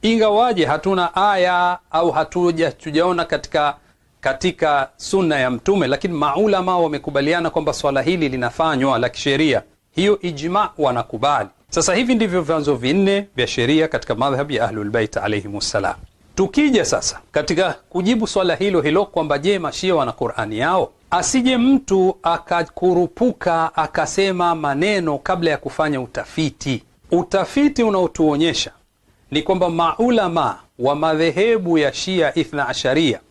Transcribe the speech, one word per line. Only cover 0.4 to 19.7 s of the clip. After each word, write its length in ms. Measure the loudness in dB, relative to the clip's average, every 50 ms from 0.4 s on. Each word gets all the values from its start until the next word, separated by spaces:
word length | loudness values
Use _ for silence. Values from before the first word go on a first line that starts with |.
| 2 2 2 0 0
hatuna 500 | 0 0 -2 0 0 0 0 0 0 0
aya 640 | 0 2 2 2 2 2 2 2 2 2 0 -2 -4 _ _
au 200 | -2 0 0 2
hatuja, 600 | 2 0 -2 -2 -2 0 0 0 2 2 0 -2
tujaona 540 | -2 -6 -12 -4 0 2 2 2 2 0 -2
katika, 500 | -2 -2 -4 -4 -2 -2 0 0 0 -2 -4 _ _ _ _ _ _ _ _
katika 680 | -4 -4 -4 0 -2 -4 -2 0 0 0 2 0 -2 -4 _ _
sunna 420 | -10 -4 -2 0 0 2 0 0
ya 100 | 0 0
Mtume, 360 | -2 -2 0 0 0 2 2 0
lakini 260 | 0 -2 -2 -4 -2
maulama 680 | -2 -2 0 0 0 2 2 2 0 0 0 2 2
wamekubaliana 720 | 2 0 0 -4 -8 -4 -2 0 0 2 0 0 -2 -2
kwamba 240 | -2 -2 -2 -2 -4
swala 280 | -2 -2 0 0 0
hili 280 | 0 0 0 0 0 -2
linafanywa 680 | -2 -2 -4 -4 -2 -2 -2 0 0 0 0 0 0 0
la 100 | 0 -2
kisheria. 520 | -4 -4 -2 -2 0 2 2 2 2 0 -2 _ _ _ _ _ _
Hiyo 240 | 0 2 2 2 0
ijma 480 | 0 -8 -8 -6 -6 -2 0 0 0 -2 -2 -2
wanakubali. 720 | 0 0 0 0 -4 -6 -6 -2 0 0 0 0 -2 -4 _ _ _ _
Sasa 260 | -4 -2 0 2 2
hivi 200 | 0 2 2 2
ndivyo 260 | 2 2 0 0 -2
vyanzo 340 | 0 0 -2 -2 0 0 -2
vinne 520 | 0 0 0 2 2 2 2 2 0 -2 -6 _
vya 120 | -4 -4 -2
sheria 400 | 0 0 0 2 4 2 2 2
katika 280 | -2 -6 -4 -4 -2
madhhab 360 | -2 0 0 0 -2 -2 -2
ya 120 | -2 -2 -2
Ahlul 260 | -2 -2 -4 -6 -2
Bait 280 | 0 -2 -2 0 -2 -4
alayhimus 520 | -4 -2 -4 -4 -4 -6 -8 -8 -8 -4
salam. 240 | -2 -2 -2 -2 -6 -6 -14 -20 _ _ _ _ _
Tukija 500 | -2 -2 0 2 2 2 4 4 2 2
sasa 340 | 2 -2 -2 -2 -4 -8 -8 -16 _
katika 440 | -4 -4 -2 0 0 0 0 -2 -2 -8 _ _
kujibu 380 | -6 -2 0 0 0 0 0 -2
swala 280 | 0 0 0 0 0
hilo 260 | 0 -2 0 0 2
hilo 240 | 0 2 2 0 0
kwamba 320 | 0 -2 -4 -2 0 -2 0
je, 220 | 0 0 0 0
mashia 360 | -2 -6